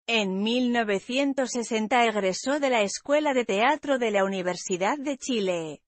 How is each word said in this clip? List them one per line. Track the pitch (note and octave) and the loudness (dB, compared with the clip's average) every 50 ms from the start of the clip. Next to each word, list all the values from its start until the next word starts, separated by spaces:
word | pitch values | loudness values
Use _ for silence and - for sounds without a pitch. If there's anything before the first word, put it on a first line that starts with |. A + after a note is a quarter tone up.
| - | -6
En | - A#3 A3 G#3 F#3+ F#3 G3 | -2 0 0 0 0 0 -2
mil | G#3 A3+ A#3+ B3+ B3+ A#3+ | 0 0 0 0 2 2
novecientos | A#3+ A#3+ A3+ G#3 G3+ F#3+ - - B3 C4 C#4+ C#4 C4 C#4 C4 A#3 | 2 0 0 0 0 -2 -2 -2 -2 0 0 0 0 -2 -2 -2
sesenta | - B3 A3 - A#3 A3 A3 G3+ C4+ A#3+ A#3 | -2 -4 -4 -2 -2 -2 0 2 4 4 4
egresó | A3+ G#3+ G#3+ G3 F#3 - - - B3+ C#4+ D4+ | 4 2 2 0 0 -2 -2 -2 -2 -2 0
de | C#4 C4 | 0 2
la | B3+ A3+ | 2 2
Escuela | G3+ G3 - - - - C#4+ D4+ D4+ D4 C4 | 2 0 -2 -6 -2 0 2 2 2 2 0
de | B3 A#3 | 0 0
Teatro | - F#3+ G3 A3+ C4 D#4 D4 - C#4+ C4+ B3+ | 0 0 2 2 2 2 0 0 -2 0 0
de | A#3+ A3 | 0 0
la | G#3 G3 F#3+ | 2 2 2
Universidad | G3 G3 F#3+ F3 F3+ F3 E3+ - - F#3+ E3+ F#3+ G#3+ C#4+ | 2 0 -2 -2 -2 -4 -4 -4 -4 -2 0 0 0 0
de | D4 C4 D4 C#4 - | -2 -4 -6 -6 -6
Chile. | - - B3 A3 G3+ F#3 F3+ E3+ D#3+ D#3 D3 - _ | -4 -4 -2 0 0 0 -2 -2 -4 -8 -10 -14 _